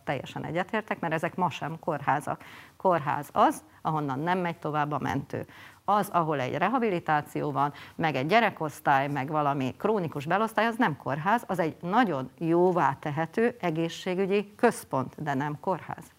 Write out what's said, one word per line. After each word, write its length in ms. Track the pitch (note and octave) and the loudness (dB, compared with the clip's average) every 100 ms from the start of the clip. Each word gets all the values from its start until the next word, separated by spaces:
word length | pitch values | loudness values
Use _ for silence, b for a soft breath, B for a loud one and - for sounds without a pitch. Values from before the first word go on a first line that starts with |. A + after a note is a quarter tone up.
teljesen 400 | - C#3+ - C3+ | -6 -6 -6 -8
egyetértek, 560 | C#3 D#3+ F#3+ G#3+ - G3+ | -4 -4 -2 -4 -4 -4
mert 120 | E3+ | -2
ezek 220 | D#3 D#3+ | -2 -2
ma 160 | - F3+ | -2 -2
sem 280 | - D3 E3 | -2 -8 -6
kórházak. 600 | - D3 C#3+ D3 - C#3+ B B B - | -4 -2 0 0 -2 -8 B B B -2
Kórház 520 | F#3+ E3+ C#3+ C3+ C#3+ | 2 2 0 -4 -2
az, 300 | - A#3+ - b b | 2 2 2 b b
ahonnan 360 | D#3 D#3 C#3+ C3 | -2 -2 -2 -2
nem 200 | E3 F#3 | 0 0
megy 180 | F3 E3 | -2 -4
tovább 360 | D#3 D3+ D3 | -4 -2 -2
a 60 | D3 | -2
mentő. 480 | C3+ C#3 - - - B B B | -2 -4 -4 -8 -8 B B B
Az, 240 | - G#3 G3 | 0 2 2
ahol 280 | F3 D#3+ C#3+ | 0 0 0
egy 140 | B2+ | -2
rehabilitáció 960 | C#3+ F#3 B3+ A3+ E3+ E3 D3+ - D3+ C#3+ | -2 0 0 0 0 2 0 0 -4 -2
van, 200 | C#3 C#3+ B B | 0 0 B B
meg 200 | - D#3+ | -2 0
egy 120 | C#3 D3 | 0 4
gyerekosztály, 840 | A3 G#3 - D#3 - D#3+ C3+ C#3 | 4 4 0 -6 -2 2 4 2
meg 200 | C#3+ C3+ | -2 -2
valami 460 | D#3 C#3+ C#3 C3 - | 0 0 0 -2 -2
krónikus 480 | - A3 D#3+ D3 C#3 | 0 0 -2 -4 0
belosztály, 400 | F#3+ A3 G#3+ A3+ | 0 0 0 0
az 80 | A#3 | 2
nem 180 | F#3 C#3+ | 0 0
kórház, 460 | - C#3+ F#3+ A#3 - | -4 -2 2 0 0
az 120 | F3+ | -2
egy 180 | D#3+ - | -2 -2
nagyon 500 | F3 G#3+ B3+ C#3 C3 - | 0 2 2 0 -4 -4
jóvá 580 | E3 E3+ F3+ F3 C#3 C#3 | 2 4 6 4 2 0
tehető 560 | D#3 C#3+ D#3+ - A#3+ - | -4 -4 -2 0 0 0
egészségügyi 920 | F3 D#3+ E3 - F#3 F3+ F#3+ G3+ G3+ - | -2 -2 -2 -4 -4 -2 0 0 -2 2
központ, 640 | A#3 A#3 - C3 C3 - | 2 2 -4 -4 -4 -6
de 120 | D3 | -4
nem 220 | C#3+ D3+ D3 | -2 -2 -4
kórház. 440 | - D#3+ - - - | -4 -6 -8 -14 -16